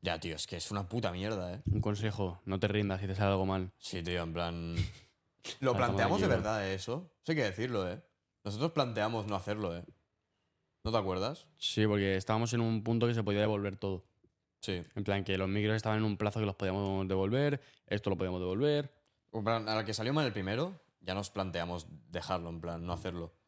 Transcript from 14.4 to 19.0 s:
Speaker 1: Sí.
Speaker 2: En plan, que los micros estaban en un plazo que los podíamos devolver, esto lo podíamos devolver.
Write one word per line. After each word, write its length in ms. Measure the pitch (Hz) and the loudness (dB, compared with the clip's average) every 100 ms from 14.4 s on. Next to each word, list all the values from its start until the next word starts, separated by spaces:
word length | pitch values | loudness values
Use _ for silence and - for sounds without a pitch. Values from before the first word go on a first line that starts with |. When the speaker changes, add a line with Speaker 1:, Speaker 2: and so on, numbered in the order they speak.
| _ _ | _ _
Speaker 1:
Sí. 200 | - 92 85 | -4 -4 -4
Speaker 2:
En 100 | - | -6
plan, 200 | 104 98 | 0 0
que 120 | 95 95 | 2 0
los 120 | 95 | 2
micros 280 | 101 104 110 | 2 2 2
estaban 220 | 110 107 | 2 2
en 60 | |
un 120 | 110 101 | 2 2
plazo 240 | 107 107 | 0 2
que 60 | 104 | -2
los 80 | |
podíamos 520 | 95 95 95 101 95 95 | 0 0 0 0 0 0
devolver, 520 | 95 95 123 147 139 - - _ | 2 2 2 0 -2 -8 -20 _
esto 240 | 104 104 | -2 0
lo 60 | 92 | 0
podíamos 240 | 92 92 | 0 -2
devolver. 520 | 90 95 143 147 143 _ | -2 0 2 2 -2 _